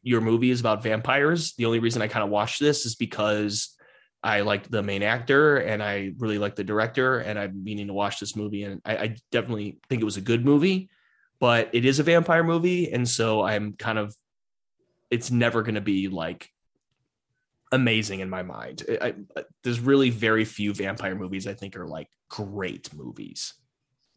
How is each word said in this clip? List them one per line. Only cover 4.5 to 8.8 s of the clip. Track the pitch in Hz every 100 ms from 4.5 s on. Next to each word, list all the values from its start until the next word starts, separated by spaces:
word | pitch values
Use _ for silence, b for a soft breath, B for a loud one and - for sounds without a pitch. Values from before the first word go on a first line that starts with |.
| 104 -
the | 110
main | 101 98
actor | 104 117 117 139 151 139
and | - 107
I | 104 101 98 123
really | 110 104
liked | 101 101
the |
director, | 98 107 117 123 127 131
and | 107 104
I'm | 101 98
meaning | 98 104 101
to |
watch | 98 101 -
this | 101 107
movie. | 104 101
And | 101 98